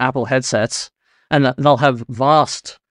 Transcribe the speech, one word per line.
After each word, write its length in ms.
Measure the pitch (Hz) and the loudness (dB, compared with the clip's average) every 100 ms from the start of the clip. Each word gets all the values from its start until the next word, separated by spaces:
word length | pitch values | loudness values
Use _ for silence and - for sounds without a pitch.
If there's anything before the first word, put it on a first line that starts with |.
Apple 240 | 131 131 | -4 -2
headsets, 680 | 113 131 - 107 113 - - _ _ _ - | -2 -2 -2 -2 -2 -6 -12 _ _ _ -2
and 140 | 147 | 0
th-, 100 | 135 127 | 2 2
they'll 200 | 143 127 | 2 4
have 280 | 143 120 117 | 2 0 -6
vast 720 | 117 135 151 131 - - - _ | -2 2 2 2 -4 -14 -20 _